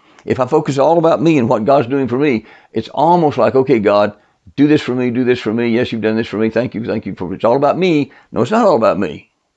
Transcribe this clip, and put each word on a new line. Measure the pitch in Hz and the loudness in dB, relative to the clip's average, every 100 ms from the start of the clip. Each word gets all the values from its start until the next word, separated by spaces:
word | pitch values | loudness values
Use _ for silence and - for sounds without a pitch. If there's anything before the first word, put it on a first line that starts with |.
| _ _ - | _ _ -4
If | 117 | -2
I | 123 | 0
focus | 156 160 135 | 0 0 0
all | 143 170 | 2 2
about | 165 123 | 2 2
me | 160 151 | 2 2
and | 113 | 2
what | 117 110 | 0 2
God's | 143 117 | 2 2
doing | 139 127 | -2 -2
for | 123 | -2
me, | 147 110 - - _ | 0 -2 -6 -20 _
it's | 110 - | -8 -8
almost | - 160 175 151 127 | -2 0 2 2 2
like, | 117 131 | 2 2
"Okay, | 131 117 | 2 2
God, | 101 101 104 - _ _ - - | 2 2 0 -4 _ _ -10 0
do | 147 | 2
this | 151 | 2
for | - 127 | 0 -4
me, | 123 | -2
do | 120 | -2
this | 123 123 | 0 0
for | 110 | -2
me. | 113 120 | -2 0
Yes, | 113 123 | 0 -2
you've | 113 | -2
done | 107 110 | -2 -2
this | 113 | -4
for | 101 | -2
me. | 110 | -2
Thank | 113 123 101 | -2 -4 -6
you, | 117 | -6
thank | 110 98 | -6 -8
you | - | -10
for," | 85 | -10
it's | 95 | -4
all | 107 135 | 0 0
about | 143 143 | 0 0
me. | 185 151 135 - _ | 0 0 -2 -8 _
No, | - | -4
it's | 123 | -2
not | 220 214 | 2 2
all | 135 | 2
about | 101 87 | 2 0
me. | 87 73 - _ _ | -4 -8 -18 _ _